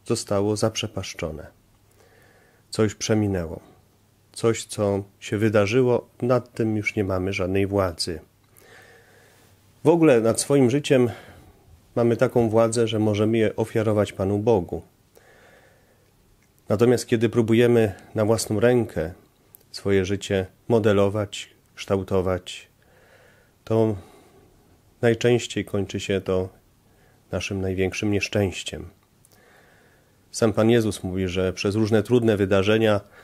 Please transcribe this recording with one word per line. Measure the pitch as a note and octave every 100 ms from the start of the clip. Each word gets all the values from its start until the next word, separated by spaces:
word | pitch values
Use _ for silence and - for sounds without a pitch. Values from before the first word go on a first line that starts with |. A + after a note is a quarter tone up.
zostało | - A#2 - G2+ G#2 G#2
zaprzepaszczone, | A2 - A2 - F#2+ - E2 D2+ D#2+ - _ _ _ _ _ _ _ _ _ _ _
co | -
już | A2
przeminęło, | - - G#2+ G#2 F#2+ D#2+ E2+ - _ _ _ _ _ _
coś, | - A#2 A2+
co | - - G2+ G2 G#2 _
się | - G#2
wydarzyło, | A2 G#2+ G2+ A#2+ B2 A#2+ - -
nad | B2 B2 -
tym | - A2+ G#2+
już | G#2 -
nie |
mamy | G2 F#2+ F#2
żadnej | G2 F#2 G2 G2
władzy. | G2+ F#2+ E2 - D#2+ - _ _ _ - - - - _ _ _ _ _ _ _ _
W | C3+
ogóle | E3+ D#3+ A#2+
nad | A2+ A2
swoim | - C#3+ B2
życiem | C#3 C#3+ C3 B2 - - - - _ _ - _ -
mamy | A#2 A#2
taką | B2 B2 A#2
władzę, | A2 A2+ A#2 A2+
że | G#2+
możemy | G#2+ G#2 G#2+ A2+
je | G#2+ -
ofiarować | A2 A#2 A2 G#2+ G2+
Panu | - G2 G#2
Bogu. | G#2+ A2 F2 E2+ - _ _ _ _ _ _ _ _ _ _ _ _ _ _ _ _ _ -
Natomiast | G#2+ A#2+ A#2+ -
kiedy | A#2 A2+
próbujemy | A2+ A#2 A2+ A#2+ A#2 A2 - -
na | A2
własną | G#2+ A2 - G#2+
rękę | A#2 B2 G#2 - D#2+ F2 _ _ _ - _
swoje | - G2+ G2
życie | F#2 G2+ - G2 F#2 _ -
modelować, | A2+ G#2+ G2+ G2+ G#2 G2+ - - _ _
kształtować, | - - G2 F#2+ G2 F2+ F#2 - - - _ _ _ _ _ _ _ _ _
to | - A2+ A2 G2+ - - _ _ _ _ _ _ _ _
najczęściej | A#2+ A#2 A#2+ A#2+ - -
kończy | G2 G#2 F#2+ G2+
się | - G2
to | F2+ F#2 F#2 - _ _ _ _ _ _ _
naszym | F#2+ - G2
największym | F#2+ F#2 F#2 - G#2+
nieszczęściem. | G2+ - G#2+ G2 - - D#2 E2 - _ _ _ _ _ _ _ _ _ _ _ _ _
Sam | - A2+
Pan | G#2+ A2
Jezus | A#2+ A2 -
mówi, | F#2+ F#2 F#2+
że | F2+ F#2
przez | F2+ G#2
różne | G#2 G#2+ G#2+
trudne | G#2 B2 A2+ G2+
wydarzenia, | F#2+ G2 G2 A2 A2 G#2 - -